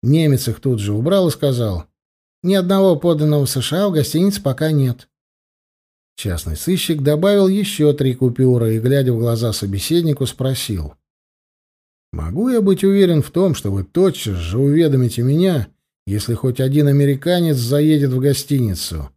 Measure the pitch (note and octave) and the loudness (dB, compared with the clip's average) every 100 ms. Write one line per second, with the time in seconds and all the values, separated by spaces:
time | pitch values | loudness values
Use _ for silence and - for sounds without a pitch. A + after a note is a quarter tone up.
0 | A#2 D3+ D#3 C3+ - G#2+ C#3 A#2+ G2+ G#2 | 2 2 2 0 -2 -4 -4 -2 -2 -2
1 | C3 G3 F3+ - D3 B2 A2+ F2+ - _ | 0 0 0 0 -2 -2 -2 -4 -10 _
2 | _ _ _ _ F3+ G3 F3+ G3 F#3+ E3 | _ _ _ _ -2 0 2 2 2 2
3 | F3 D#3+ D3+ D3 C3+ C3+ A#2+ D#3+ G3+ D#3+ | 0 0 2 2 0 -2 -4 -2 0 0
4 | C#3 D#3 F#3+ G3+ C#3 - D#3 D3+ C3 A#2+ | 0 0 0 0 -4 -2 0 0 0 -4
5 | - _ _ _ _ _ _ _ _ _ | -12 _ _ _ _ _ _ _ _ _
6 | _ - G2+ F2 E2+ D#2 - F#3 - D#3 | _ -10 -8 -6 -6 -8 -4 -4 -2 -2
7 | C#3 D3+ F#3 G3+ F#3+ G3 G3 - D3+ D3 | 0 2 2 2 2 0 -2 0 2 2
8 | C3 B2+ C3 A#2+ C3 B2 A2+ A2 A#2 C#3 | 0 0 -2 2 2 4 2 0 2 2
9 | B2+ A#2 A#2 A#2 A2+ G#2+ G2+ G2 - E3+ | 2 0 0 0 -2 -4 -4 -4 -2 0
10 | E3 C#3+ B2+ - C3 C3+ - G2+ D2+ - | 0 -2 -4 -4 -4 -4 -4 -6 -6 -12
11 | _ _ _ _ _ _ _ _ _ _ | _ _ _ _ _ _ _ _ _ _
12 | _ D#2 D#2 A2+ A#3+ A#3+ G3 F#3+ G3 G3 | _ -10 -8 -4 -2 2 2 2 2 4
13 | F#3+ D#3+ C3+ - F#3+ C#3+ G2+ G2 F#2 - | 4 2 0 0 0 0 -4 -4 -4 0
14 | F#3+ - A2+ F#2 E2 G#2 C#3 D3 E3 C3+ | 0 0 -6 -6 -4 0 2 2 2 2
15 | B2 A2+ B2 D3+ F#3 E3 G#2 _ _ _ | 0 0 0 2 2 0 -4 _ _ _
16 | - G2+ G2+ A2+ C3 B2+ C3 C#3+ D3 C#3 | -6 -6 -4 -4 -2 -2 0 2 4 4
17 | C#3+ C#3 E3 F3 E3 C#3 A#2 C#3+ D3+ D3+ | 2 0 0 0 0 0 0 0 2 2
18 | C#3 B2+ C3+ C#3 - C#3+ A#2 F2+ - D#2+ | 2 0 0 0 -2 0 0 -2 -6 -10
19 | C#2 | -10